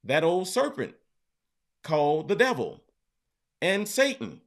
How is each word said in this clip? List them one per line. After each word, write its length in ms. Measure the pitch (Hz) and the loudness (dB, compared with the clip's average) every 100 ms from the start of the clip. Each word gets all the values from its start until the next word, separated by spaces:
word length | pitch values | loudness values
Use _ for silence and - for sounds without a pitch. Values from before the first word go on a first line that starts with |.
that 200 | - 160 | 0 2
old 240 | 165 180 185 | 2 2 0
serpent 460 | - 143 - 110 - _ _ _ _ _ _ _ _ | -2 -2 -2 -10 -10 _ _ _ _ _ _ _ _
called 460 | - 156 147 156 151 | -2 2 2 0 0
the 80 | 202 | 2
devil 480 | 254 196 92 - _ _ _ _ _ _ _ _ | 2 2 -4 -6 _ _ _ _ _ _ _ _
and 260 | 170 196 208 | -2 0 -2
Satan. 540 | - 277 254 101 71 | 0 0 0 -10 -12